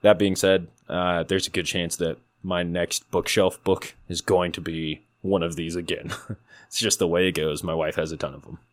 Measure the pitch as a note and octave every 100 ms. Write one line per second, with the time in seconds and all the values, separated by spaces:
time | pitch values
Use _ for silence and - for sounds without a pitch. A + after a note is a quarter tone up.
0 | G#2 G#2 G2+ F#2 F#2+ F#2+ E2+ _ _ F2
1 | F2+ F2 E2 F#2 - - E2+ - E2+ -
2 | E2+ D#2 _ _ F#2+ F2+ F2 F2 E2+ -
3 | _ F#2 E2+ - F#2 - - F#2 - -
4 | - E2+ - F#2 F2 E2 E2 E2 D#2+ D#2
5 | _ _ F#2 G2 E2+ D#2+ E2 F2 E2+ F2+
6 | E2 - - G#2 _ - - - A2+ -
7 | F2+ E2+ F#2 D#2+ D#2 D2+ F2 D#2+ D#2 D#2
8 | D#2+ D#2+ D2 C#2 - - _